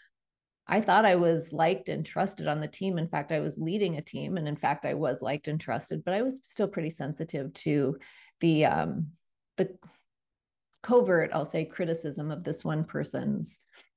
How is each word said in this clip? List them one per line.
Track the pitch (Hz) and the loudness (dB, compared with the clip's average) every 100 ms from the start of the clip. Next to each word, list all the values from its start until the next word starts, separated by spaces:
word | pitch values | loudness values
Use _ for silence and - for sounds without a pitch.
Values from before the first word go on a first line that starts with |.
| _ _ _ _ _ _ - | _ _ _ _ _ _ 0
I | 214 | 2
thought | 220 190 214 | 6 6 8
I | 180 | 6
was | 170 165 - | 6 4 0
liked | 151 165 196 - | 2 2 2 -4
and | 151 | -6
trusted | 151 160 196 - 156 | -4 -2 -2 -2 -2
on | 151 | -2
the | 151 | -4
team. | - 190 175 | -4 -2 -2
In | 165 | -2
fact, | 151 143 | -2 -2
I | 156 | -2
was | 151 147 | -2 -4
leading | 160 208 190 151 | -2 0 0 -2
a | |
team. | - 135 147 180 | -8 -8 -4 -4
And | 147 | -4
in | 151 | -2
fact, | - 151 | -2 0
I | 139 | -2
was | - 131 143 | -2 -2 -2
liked | 113 147 156 | -4 -4 -4
and | 156 | -6
trusted, | - 120 - 160 | -4 -6 -4 -6
but | 175 | -2
I | 196 | -2
was | 262 262 | -2 -6
still | - - 202 | -8 -4 -2
pretty | 175 160 | -2 -6
sensitive | - 139 156 165 151 147 | -4 -6 -6 -6 -6 -8
to | - 156 147 135 - - - - - | -4 0 2 2 -2 -10 -20 -20 0
the, | 170 156 151 | 2 6 4
um, | 78 80 - 151 - _ _ _ - | 4 0 -4 -6 -10 _ _ _ -2
the | 190 - - _ _ _ _ _ _ _ _ _ | -2 -6 -20 _ _ _ _ _ _ _ _ _
covert, | - 247 190 175 156 | 4 6 6 4 4
I'll | 160 160 | 0 -2
say, | 165 | -2
criticism | 160 - 165 165 151 135 151 | -4 -2 -2 -2 -4 -6 -6
of | 156 | -4
this | 170 156 | -4 -4
one | 156 156 | -2 -2
person's | 160 147 151 135 - - 156 - _ - _ | -2 -4 -4 -4 -2 -2 -4 -12 _ -20 _